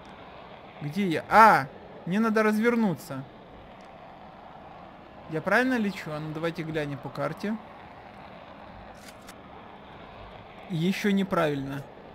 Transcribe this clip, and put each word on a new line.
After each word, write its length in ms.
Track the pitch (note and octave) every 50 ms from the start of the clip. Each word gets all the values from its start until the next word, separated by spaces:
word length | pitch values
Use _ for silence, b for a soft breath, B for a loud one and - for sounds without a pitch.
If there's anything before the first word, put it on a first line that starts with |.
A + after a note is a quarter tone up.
| - - - - - - - - - - - - - - - - D3+
Где 240 | D3 D3+ G3 G3+ F3+
я? 180 | D#3 C#3+ - -
А, 380 | D#3+ G#3 A3+ G#3+ F3+ D3 C3+ - - - - - - - -
мне 140 | E3 F3+ G#3+
надо 240 | A3+ A3+ G#3+ A3 G#3+
развернуться. 800 | G#3+ G#3+ G#3+ A3 A#3+ A#3+ A#3 A3+ G3 D#3+ - - - C#3+ C3 C3+ - - - - - - - - - - - - - - - - - - - - - - - - - - - - - - - - - - - - - - - - -
Я 100 | D#3+ D#3
правильно 340 | D3 F#3+ G3 A#3 B3+ C4 B3+ A#3
лечу? 320 | G#3+ G3+ F#3 - - D#3+
А 80 | D3+ D3+
ну 120 | D#3 D#3 D3+
давайте 260 | D#3 D#3+ E3+ E3 -
глянем 380 | D#3 D#3+ D#3+ D#3+ D3 D3 C#3+ C3
по 100 | - C#3+
карте. 480 | - C#3+ C#3+ D3 D#3+ - - G3+ A3+ G#3+ - - - - - - - - - - - - - - - - - - - - - - - - - - - - - - - - - - - - - - - - - - - - - - - - - - - - - - - - - - - - - -
Еще 400 | F#3+ D#3 E3 F#3 G3 - - G#3
неправильно. 720 | G3 G3 F#3+ F#3+ F#3+ E3+ E3 D3+ D3 C#3 C3+ C#3 C#3 C#3 C3+ - - - - -